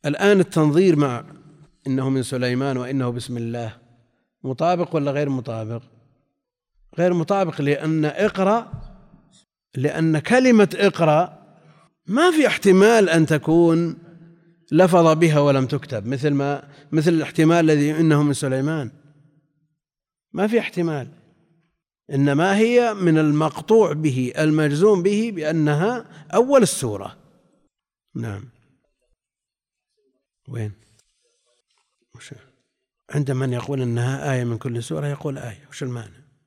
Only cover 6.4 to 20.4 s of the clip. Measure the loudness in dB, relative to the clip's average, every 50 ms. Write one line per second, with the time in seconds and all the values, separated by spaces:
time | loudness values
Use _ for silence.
6.4 | _ _ _ _ _ _ _ _ _ _ -4 -2 0 0 0 0 -2 -2 -2 -2
7.4 | -2 -4 -4 -4 -2 -2 -2 -2 -2 -4 -2 0 -2 -2 -2 -2 -4 -2 -2 -2
8.4 | 0 0 0 -2 -4 -8 -16 -16 -16 -20 -20 -20 -20 _ -20 _ _ _ _ _
9.4 | _ _ _ _ _ _ _ -4 -4 -4 -2 0 0 0 0 -2 0 2 2 4
10.4 | 4 6 6 6 4 4 2 0 0 0 2 2 2 2 2 2 0 -2 -6 -20
11.4 | -20 _ _ _ _ _ _ _ _ _ _ _ _ -6 -2 2 2 2 4 2
12.4 | 2 2 0 2 4 4 6 6 6 6 6 4 4 4 4 2 2 2 0 -2
13.4 | 0 2 2 4 4 4 2 0 -2 -4 -6 -12 -18 -20 -20 -20 -20 -20 -20 _
14.4 | _ _ _ _ _ _ 2 4 4 6 6 4 6 4 4 4 4 2 4 4
15.4 | 4 4 2 2 0 -2 -4 -8 -8 -8 -10 -8 -6 -6 -6 -4 -2 -2 -2 0
16.4 | -2 -4 -6 -8 -10 -20 -20 -20 -14 _ -2 0 0 2 0 0 -2 -4 0 2
17.4 | 4 4 4 4 4 4 4 4 2 0 0 2 2 4 4 4 2 0 0 -2
18.4 | -4 -4 -4 -2 -2 -4 -4 -6 -8 -10 -12 _ _ _ _ _ _ _ _ _
19.4 | _ _ _ _ _ _ _ _ _ _ _ _ _ _ _ _ _ _ -6 -4